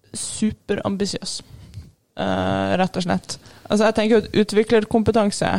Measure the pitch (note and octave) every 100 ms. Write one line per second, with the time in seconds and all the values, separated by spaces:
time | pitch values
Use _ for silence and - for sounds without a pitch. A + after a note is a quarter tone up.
0 | _ - - - G#3+ G#3 - G3+ - G3
1 | G3 - - - - - - - - _
2 | _ - F#3+ F#3+ F#3 - - F3+ F#3 F#3
3 | F3 F#3+ - - - - - G#3 A3 A3
4 | G#3+ A3+ - - G#3+ G3+ A3 A#3 G#3 A#3
5 | G#3+ A3 G#3 - -